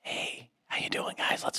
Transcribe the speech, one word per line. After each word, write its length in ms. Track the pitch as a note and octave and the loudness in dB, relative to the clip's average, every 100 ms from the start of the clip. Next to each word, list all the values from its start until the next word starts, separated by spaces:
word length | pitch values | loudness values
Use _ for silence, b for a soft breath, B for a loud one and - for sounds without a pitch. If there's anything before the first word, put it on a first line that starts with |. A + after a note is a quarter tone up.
Hey, 480 | - - - - - _ _ | -4 -4 -4 -6 -14 _ _
how 100 | - | -2
you 120 | - | 0
doing, 240 | - - - | 0 -2 0
guys? 280 | - - | 4 4
Let's 140 | - | 2